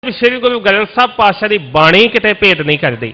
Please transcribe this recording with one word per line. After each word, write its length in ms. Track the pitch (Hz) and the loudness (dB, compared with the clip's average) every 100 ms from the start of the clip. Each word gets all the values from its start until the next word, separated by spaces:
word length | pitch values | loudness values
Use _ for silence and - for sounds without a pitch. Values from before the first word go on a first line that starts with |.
| 254 | -10
ਸ਼੍ਰੀ 280 | 196 240 254 | -2 -2 0
ਗੁਰੂ 200 | 240 240 | -2 -2
ਗ੍ਰੰਥ 300 | 202 196 208 | 0 0 -2
ਸਾਹਿਬ 220 | - 247 | 0 -2
ਪਾਤਸ਼ਾਹ 380 | - 208 185 214 | 2 0 0 -2
ਦੀ 80 | 208 | -4
ਬਾਣੀ 500 | 139 139 156 180 233 | -2 2 4 4 2
ਕਿਤੇ 260 | 226 214 | 2 -2
ਭੇਦ 280 | 202 202 170 | 0 0 0
ਨਹੀਂ 180 | 147 151 | -2 -2
ਕਰਦੀ 340 | 151 117 117 | -2 -4 -10